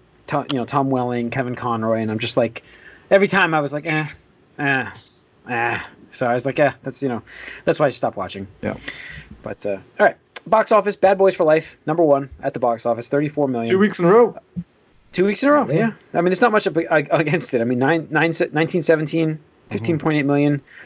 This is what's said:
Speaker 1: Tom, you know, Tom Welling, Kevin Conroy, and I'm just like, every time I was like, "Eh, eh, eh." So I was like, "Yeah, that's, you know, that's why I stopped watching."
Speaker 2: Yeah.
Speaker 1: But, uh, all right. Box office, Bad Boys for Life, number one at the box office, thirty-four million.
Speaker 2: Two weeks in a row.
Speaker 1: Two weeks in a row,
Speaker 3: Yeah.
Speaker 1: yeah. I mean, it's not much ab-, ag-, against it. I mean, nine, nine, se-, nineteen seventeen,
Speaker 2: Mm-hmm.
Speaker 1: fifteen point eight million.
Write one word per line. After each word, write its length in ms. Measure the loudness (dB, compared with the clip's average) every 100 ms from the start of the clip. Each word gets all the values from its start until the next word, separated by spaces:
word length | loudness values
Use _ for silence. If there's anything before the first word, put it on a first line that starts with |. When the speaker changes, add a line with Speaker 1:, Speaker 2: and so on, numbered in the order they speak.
| _ _ -8
Speaker 1:
Tom, 200 | -6 -4
you 80 | -6
know, 60 |
Tom 260 | -2 -2 0
Welling, 400 | 0 0 -2 -4
Kevin 240 | -4 -6
Conroy, 460 | -6 -6 -4 -2 -2
and 100 | -2
I'm 80 | -4
just 180 | -2 0
like, 280 | -2 -4 -18 -20 -20 -20 _
every 160 | 2 4
time 260 | 2 2
I 60 | 0
was 120 | -2
like, 140 | -6 -4
"Eh, 200 | -4 -4 -10 _ _ _ -6
eh, 320 | -2 -2 -4 -12 -20 _ _ _ -8
eh." 300 | -4 -4 -4 -10 -20 -20
So 160 | -6 -2
I 60 |
was 120 | -2
like, 140 | -2 0
"Yeah, 160 | 0 0
that's, 220 | -10 -8
you 40 | -6
know, 140 | -6 -10 -18 -18 -6
that's 140 | -4 0
why 80 | 0
I 40 |
stopped 260 | 0 -4 -6
watching." 320 | -10 -10 -14 -10
Speaker 2:
Yeah. 120 | -8 -8 -12 -16 -16 -18 -20 -16
Speaker 1:
But, 200 | -14 -10
uh, 140 | -8 -8 -10 0
all 60 | 2
right. 100 | 0 _ -20
Box 280 | 0 2 4
office, 240 | 2 2 2
Bad 220 | 2 4
Boys 180 | 4 4
for 80 |
Life, 320 | 2 2 0 -8 -4
number 160 | 2
one 280 | 4 4 0 -8
at 100 | -8
the 40 | -2
box 260 | -2 0
office, 220 | -2 -4 -2
thirty-four 400 | -2 -2 -2 -2
million. 240 | -2 0
Speaker 2:
Two 80 | 2
weeks 220 | 2 2
in 60 | 4
a 20 |
row. 240 | 6 6 0 -14 -14 -14 _ _ _ _
Speaker 1:
Two 120 | 0
weeks 180 | 0 2
in 40 | 2
a 40 |
row, 160 | 2 2
Speaker 3:
Yeah. 60 | 0
Speaker 1:
yeah. 160 | 0 -4 _ -2
I 20 |
mean, 120 | 0
it's 80 | 2
not 100 | 2
much 160 | 2 0
ab-, 100 | -2 0
ag-, 180 | 0 2
against 400 | 0 0 -2 -2
it. 60 | -2
I 40 |
mean, 140 | 0 2
nine, 300 | 2 0 0
nine, 220 | 0 0
se-, 160 | 0 -2
nineteen 300 | 0 0 0
seventeen, 520 | 2 2 0 -2 -2
Speaker 2:
Mm-hmm. 380 | -4 -12 _ _
Speaker 1:
fifteen 260 | -6 -2 -2
point 160 | 0 0
eight 80 | 2
million. 340 | 2 2 0 -6 -20